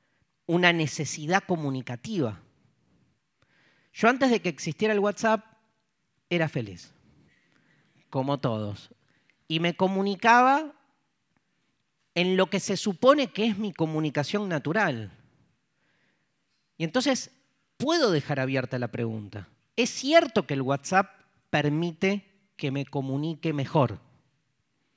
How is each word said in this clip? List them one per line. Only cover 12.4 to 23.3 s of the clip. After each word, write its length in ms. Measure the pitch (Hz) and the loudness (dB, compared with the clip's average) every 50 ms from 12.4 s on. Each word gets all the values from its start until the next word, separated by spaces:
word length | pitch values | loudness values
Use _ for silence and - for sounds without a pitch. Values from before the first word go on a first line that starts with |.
| 190 185 | 2 2
que 100 | - 196 | 0 -4
se 180 | - - 202 175 | -4 -4 -4 -4
supone 540 | - 214 185 156 - 254 285 302 277 196 | -2 -4 -2 2 4 4 6 6 4 -2
que 160 | - - 214 233 | -2 -2 -2 -2
es 100 | 208 190 | -2 -2
mi 160 | 220 208 - | -4 -6 -4
comunicación 720 | - 165 160 156 156 156 151 127 147 143 - - 208 208 196 | -2 -2 -2 -2 -2 -2 -2 -2 -2 -2 -2 -2 -4 -2 -2
natural. 640 | 175 147 - 143 165 220 208 175 135 113 107 95 - - _ _ _ _ _ _ _ _ _ _ _ _ _ _ _ _ _ _ _ _ _ _ _ _ _ _ _ _ _ _ _ - | -4 -4 -2 -2 -2 0 0 0 -2 -4 -8 -10 -14 -18 _ _ _ _ _ _ _ _ _ _ _ _ _ _ _ _ _ _ _ _ _ _ _ _ _ _ _ _ _ _ _ -6
Y 60 | 160 | -6
entonces 480 | 165 - 254 247 294 262 240 - - _ _ _ _ _ _ _ _ _ - | -2 -2 0 0 0 0 0 -2 -8 _ _ _ _ _ _ _ _ _ -6
puedo 340 | - 277 330 349 294 226 | -2 0 2 2 4 2
dejar 280 | 180 147 135 - 147 135 | 2 2 0 -2 -2 -2
abierta 400 | 131 131 135 131 123 123 - 127 | -2 -2 -2 -2 -2 -4 -4 -6
la 100 | 123 117 | -6 -6
pregunta. 600 | - - 120 113 110 110 104 101 - 101 90 - _ _ _ _ _ | -6 -4 -6 -4 -6 -8 -10 -12 -14 -14 -16 -16 _ _ _ _ _
Es 140 | - 240 - | -2 -2 -2
cierto 560 | - - - 269 311 339 330 277 - 214 160 | -2 -4 0 4 6 6 6 4 2 -2 -2
que 80 | - 147 | 0 -2
el 80 | 135 | -2
WhatsApp 500 | 135 127 139 143 - - 190 185 196 - - _ _ _ _ _ _ _ | -2 -2 -2 -4 -2 0 2 2 2 0 -2 _ _ _ _ _ _ _
permite 760 | - 151 143 147 147 156 170 175 160 - - 190 202 202 190 _ _ _ _ _ _ | -2 0 0 0 0 0 -2 -4 -4 -2 -2 0 0 -2 -4 _ _ _ _ _ _
que 160 | - - 143 | -8 -6 -6
me 140 | 131 139 139 | -4 -4 -6
comunique 680 | - - 143 131 135 131 139 147 165 | -6 -6 -6 -6 -4 -4 -4 -4 -4